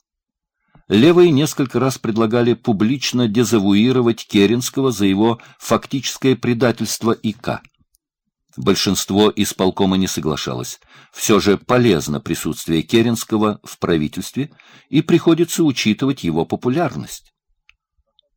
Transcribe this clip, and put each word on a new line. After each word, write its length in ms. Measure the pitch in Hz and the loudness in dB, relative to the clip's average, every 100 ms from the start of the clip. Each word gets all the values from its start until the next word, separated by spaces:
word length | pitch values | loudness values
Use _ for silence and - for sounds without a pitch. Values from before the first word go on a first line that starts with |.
| _ _ _ _ _ _ _ _ - | _ _ _ _ _ _ _ _ 0
Левые 420 | 101 147 175 175 | 4 6 6 6
несколько 480 | 135 156 - 131 123 | 4 0 -2 -2 0
раз 200 | 131 127 | -2 -2
предлагали 560 | 117 107 113 120 120 | -4 0 0 2 2
публично 720 | 117 - 101 107 131 - 123 120 | 0 0 0 0 -2 -4 -2 0
дезавуировать 1000 | 104 113 113 98 101 117 127 120 113 - | 0 2 2 4 4 4 2 0 -2 -2
Керенского 640 | 101 101 117 127 - 135 | 2 2 2 -2 -2 -2
за 120 | 104 | 0
его 380 | 101 95 113 117 - - | 0 2 0 -2 -8 -14
фактическое 800 | - 113 - 139 - - 131 127 | -2 -2 -2 -8 -8 -2 0 0
предательство 760 | 120 120 120 113 110 - 110 | -2 0 0 0 -6 -4 -2
И 220 | 110 113 | -2 -4
К. 260 | 104 - 117 - _ _ _ _ _ _ _ _ - | -6 -8 -10 -12 _ _ _ _ _ _ _ _ -6
Большинство 760 | 65 95 - 92 - 98 107 | -2 0 -2 -2 -2 2 2
исполкома 600 | - 98 - 95 - 98 95 | 0 -4 -2 -2 0 0 0
не 120 | 92 | -2
соглашалось. 720 | - 78 73 - 62 62 - _ - - | -4 -4 -4 -6 -8 -10 -14 _ -20 -20
Всё 260 | - - 104 | -6 0 2
же 180 | 98 95 | 2 0
полезно 640 | - 123 120 82 73 71 | 0 2 4 2 -2 -6
присутствие 600 | - 82 82 71 - 82 | -6 -6 -6 -8 -4 -4
Керенского 800 | 78 113 117 113 - 110 107 101 | 0 0 0 -2 -4 -2 -2 -4
в 160 | - - | -10 -8
правительстве, 720 | - 82 76 - - - 143 _ _ - _ | -2 -2 -2 -8 -10 -10 -10 _ _ -20 _
и 140 | 151 | -2
приходится 600 | - 170 - 165 170 - | 2 2 2 2 0 0
учитывать 600 | 160 127 110 104 135 139 | 0 0 -2 0 -2 -4
его 200 | 85 80 | -4 -4
популярность. 880 | - 104 123 139 160 98 58 - _ _ _ _ _ _ _ _ _ _ _ | -4 -4 -4 -2 -4 -6 -12 -16 _ _ _ _ _ _ _ _ _ _ _